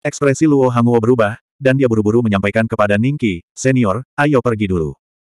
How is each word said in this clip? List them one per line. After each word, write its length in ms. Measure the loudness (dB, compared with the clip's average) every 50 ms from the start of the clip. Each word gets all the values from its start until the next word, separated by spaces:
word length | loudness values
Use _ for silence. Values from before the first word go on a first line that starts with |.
Ekspresi 480 | -8 -8 -4 -2 0 0 0 2 2 2
Luo 240 | 2 2 2 2
Hanguo 240 | 2 0 0 2 2 2
berubah, 360 | 2 2 2 2 2 -2 -2 -8 _ _ _
dan 200 | -4 -2 0 0
dia 80 | 2 0
buru-buru 360 | 0 0 0 0 2 2 2
menyampaikan 440 | 0 0 0 0 -2 -2 -2 -2 -2 -2
kepada 280 | -2 -2 0 0 0 0
Ningqi, 440 | 0 -2 -2 -2 -4 -4 -4 -6 -10 _ -10
"Senior, 480 | -4 -2 0 2 2 2 0 -2 -4 -6 _ -4
ayo 240 | -2 0 2 2 0 0
pergi 280 | 0 -2 -2 -2 -2
dulu." 200 | -2 -2 -4 -4 -8 _ _ _ _ _ _ _ _